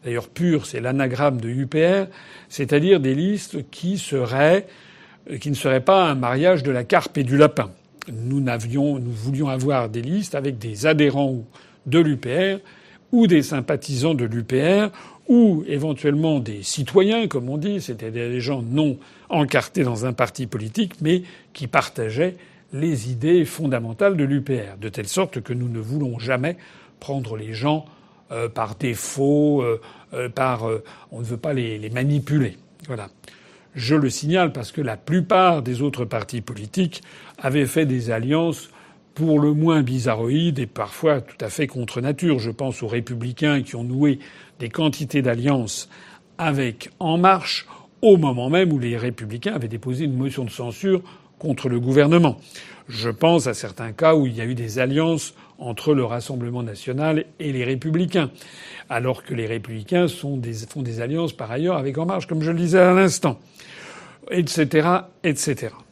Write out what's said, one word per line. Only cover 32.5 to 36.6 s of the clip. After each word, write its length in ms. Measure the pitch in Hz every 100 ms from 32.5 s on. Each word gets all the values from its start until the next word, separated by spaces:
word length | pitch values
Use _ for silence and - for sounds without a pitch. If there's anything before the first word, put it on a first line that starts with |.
| - _ _ -
Voilà. 220 | 120 98 _ - - - - _
Je 220 | 139 117 156
le 140 | 135
signale 420 | - 147 185 170
parce 220 | 135 113
que 80 | -
la 160 | 127 107
plupart 640 | - 175 180 190 185 160
des 200 | 123 120
autres 220 | 143 131
partis 380 | 113 117 107 120
politiques 600 | - 104